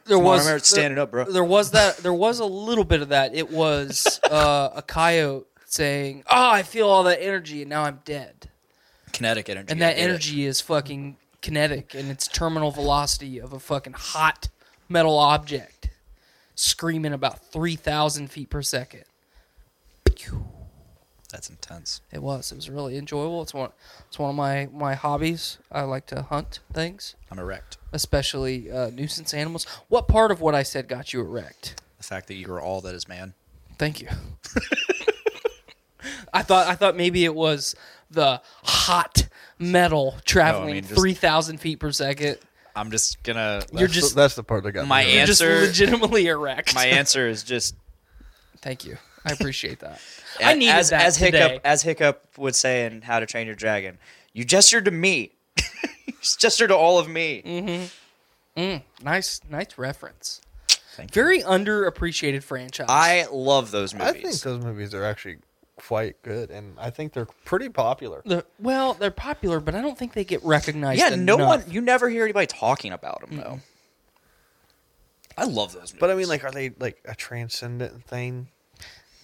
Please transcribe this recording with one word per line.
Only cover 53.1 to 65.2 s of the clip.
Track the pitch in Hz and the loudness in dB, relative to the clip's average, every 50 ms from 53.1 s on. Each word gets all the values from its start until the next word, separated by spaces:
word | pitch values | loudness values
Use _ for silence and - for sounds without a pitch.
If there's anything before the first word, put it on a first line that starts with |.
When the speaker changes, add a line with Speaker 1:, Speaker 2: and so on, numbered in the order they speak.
| 117 113 | -2 -2
Speaker 2:
to | 110 | -2
Train | - - 117 113 | -2 -6 -8 -6
Your | 110 107 | -8 -8
Dragon, | 98 110 110 107 101 95 92 90 - _ - - _ _ _ | -4 -2 0 0 -2 -4 -6 -12 -16 _ -20 -20 _ _ _
"You | - 113 123 | -12 -8 0
gestured | 127 180 196 202 - 233 233 190 | 2 4 6 6 6 6 4 2
to | 202 | 0
me." | 170 165 180 196 180 131 98 - _ _ _ _ - | 0 0 0 0 0 0 -4 -8 _ _ _ _ -6
<laughs> | - - - - - - - - - - | -6 -6 -6 -8 -10 -10 -12 -12 -12 -16
You | 277 - - - - - - | -16 -12 -6 -4 -4 0 2
gestured | 254 226 - - 233 190 | 2 2 4 4 4 4
to | 190 | 6
all | 156 165 175 180 175 | 6 6 6 6 4
of | 156 160 | 4 0
me. | 160 165 165 156 131 98 - | -2 -4 -4 -4 -4 -8 -8
Speaker 1:
Mm-hmm. | - 175 175 196 185 175 180 180 180 - - _ _ _ _ _ _ _ _ _ _ - 165 | -8 -6 -6 -4 -4 -6 -6 -8 -10 -14 -20 _ _ _ _ _ _ _ _ _ _ -6 -6
Mm, | 180 190 180 139 - _ _ - | -4 -4 -4 -6 -10 _ _ -10
nice, | 127 143 170 190 185 - - - - 151 | -6 -4 -2 -2 -2 -4 -8 -10 -12 -10
nice | 151 156 202 - - | -10 -10 -10 -10 -10
reference. | - 127 135 - - - - - _ - - - - _ _ - - - - - - _ - - | -10 -8 -8 -8 -10 -14 -20 -18 _ -12 -12 -12 -12 _ _ -20 -6 0 0 0 0 _ -20 -20
Speaker 2:
Thank | - - 95 - | -18 -10 -4 0
you. | 208 | 2
Speaker 1:
Very | 269 339 381 285 | 4 4 4 2
underappreciated | 190 190 185 190 202 208 214 208 196 175 - - 175 170 156 - 160 143 139 139 | 2 2 2 2 2 0 0 0 0 -2 -2 -4 -6 -4 -4 -4 -2 -2 -4 -4
franchise. | - - 139 127 127 127 - - 131 117 | -6 -8 -10 -10 -10 -12 -12 -8 0 2
Speaker 2:
I | 131 151 165 170 175 175 156 110 | 4 4 6 6 4 2 2 -2
love | 139 131 131 139 139 135 117 107 | -4 -2 2 4 4 4 2 0
those | 104 101 98 95 104 | -2 -2 -2 -4 -4
Speaker 3:
I | 101 - 277 | -2 -2 -2
think | 349 - - | -2 -2 -4
Speaker 2:
movies. | 359 226 - | -6 -6 -6
Speaker 3:
those | - 131 123 120 120 | -6 -6 -6 -6 -6
movies | 117 107 104 101 101 104 | -8 -8 -8 -10 -8 -8
are | 95 101 | -6 -4
actually | 107 104 - | -4 -6 -6